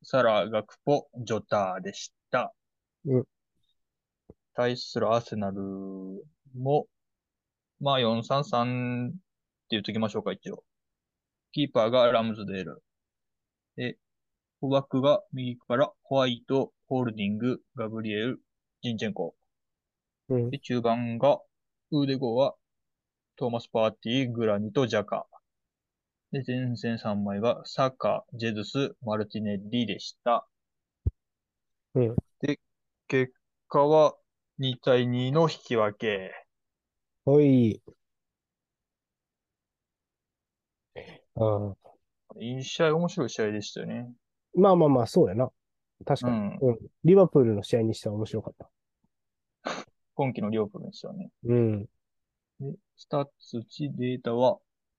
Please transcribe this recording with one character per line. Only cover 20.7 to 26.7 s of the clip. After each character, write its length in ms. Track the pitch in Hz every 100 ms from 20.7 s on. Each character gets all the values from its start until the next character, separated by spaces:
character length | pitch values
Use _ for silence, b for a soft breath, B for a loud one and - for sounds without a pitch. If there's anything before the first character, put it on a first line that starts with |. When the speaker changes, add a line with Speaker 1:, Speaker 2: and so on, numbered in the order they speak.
| 123
Speaker 1:
盤 360 | 117 117 120 117
が、 240 | 135 - - _ _ _ -
ウ 120 | 151
ー 20 | 139
デ 120 | 131
ゴ 180 | 120 123
は、 200 | 135 - _ _ _ _ _ _ _ -
ト 100 | 123
ー 20 |
マ 120 | 117
ス・ 80 | -
パ 180 | 117 110
ー 40 |
テ 180 | 104 113
ィ 160 | 127 127
ー、 60 |
グ 140 | 117 110
ラ 140 | 101
ニ 120 | 107
ト、 120 | 139 123
ジ 120 | 110
ャ 60 |
カ。 220 | 98 - - - _ _ _ _ _ _ _ _ -
で、 120 | 139 123
前 320 | 127 127